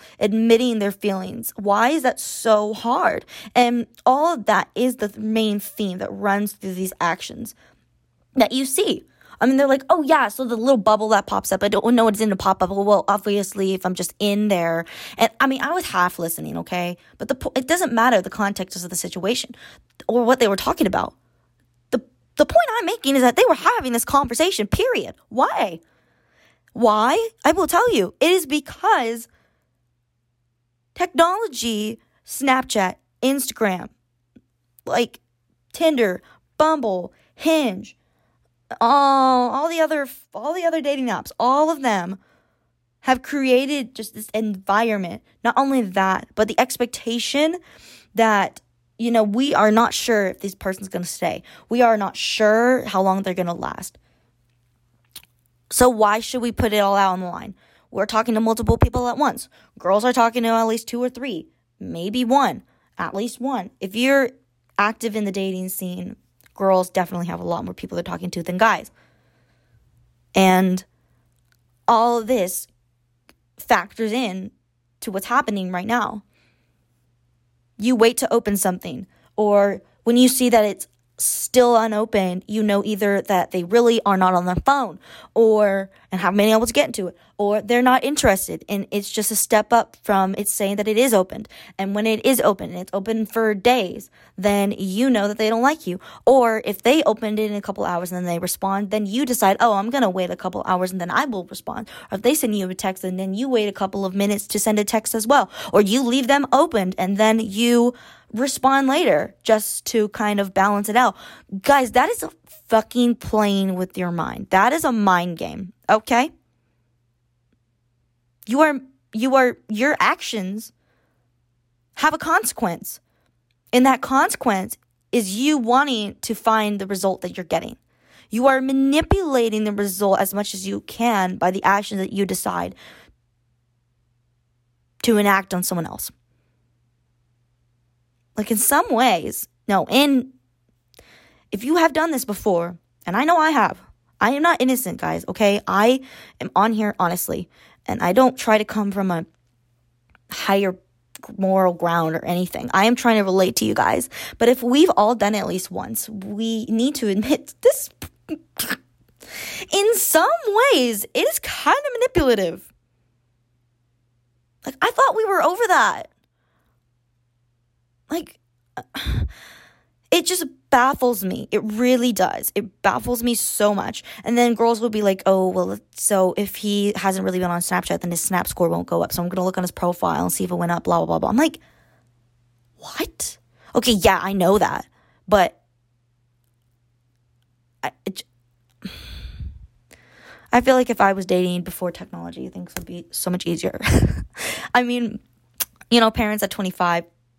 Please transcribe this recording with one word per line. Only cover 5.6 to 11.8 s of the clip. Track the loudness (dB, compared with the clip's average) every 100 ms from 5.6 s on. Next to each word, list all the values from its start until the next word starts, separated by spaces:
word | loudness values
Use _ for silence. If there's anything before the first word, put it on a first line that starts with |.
| -6 -6 -6 -6
that | -8
runs | -4 0 0 -2
through | -6 -10
these | -6 -6 -4
actions | -4 -4 -8 -14 -14 -16 _ _ _ _ _ _ _
that | 2 2
you | 2 -2
see. | -2 -2 -4 -8 _ _ -2
I | 2
mean, | 4
they're | 4
like, | 2 2
"Oh, | 2
yeah, | 4 2 2
so | -2 -4
the | 0
little | 2 2
bubble | 4 2 4
that | 2 2
pops | -4 -2
up, | -2
I | 0
don't | 0